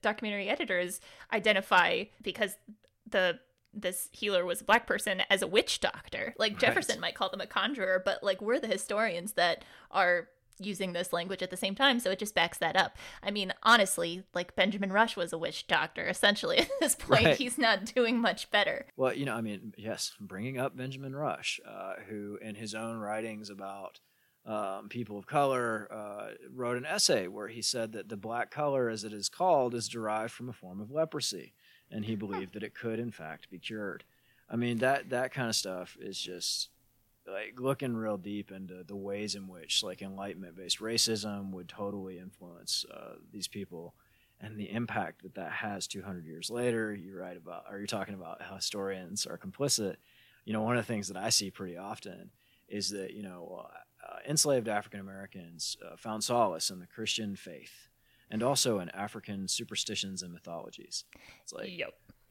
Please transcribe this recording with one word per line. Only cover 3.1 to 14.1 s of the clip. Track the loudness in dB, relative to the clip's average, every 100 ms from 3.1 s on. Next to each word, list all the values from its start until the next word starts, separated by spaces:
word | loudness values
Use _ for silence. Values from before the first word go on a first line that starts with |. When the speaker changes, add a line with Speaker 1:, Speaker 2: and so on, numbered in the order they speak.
| 4 4 2 _ _ _
Speaker 1:
this | -4 -4 -2 -8
healer | -2 2 2
was | 2 -2
a |
black | 6 6
person, | 6 0 2 0 4
as | 4
a | 6
witch | 4 4 2
doctor. | 0 0 -10 -6 -6 0
Like, | 0
Speaker 2:
Right. | 6
Speaker 1:
Jefferson | 6 6 2 0
might | -2
call | 0 -2
them | -2
a | -2
conjurer, | 0 0 0 2 4
but, | 4 2
like, | 2 2
we're | 2 2
the | 2
historians | 0 2 2 2 0 -2
that | 4 4 4 -4 -20 -2
are | 4 6 6 0 _ _ -10
using | -6 -2 -2
this | -2 0
language | 0 0 -4
at | -4
the | -2
same | -2
time, | 4 4 6
so | 2
it | 0
just | 0
backs | 2 2 2
that | 4
up. | 4 4 0 -14 -6
I | -2
mean, | -2 -2 2
honestly, | 8 8 8 4 0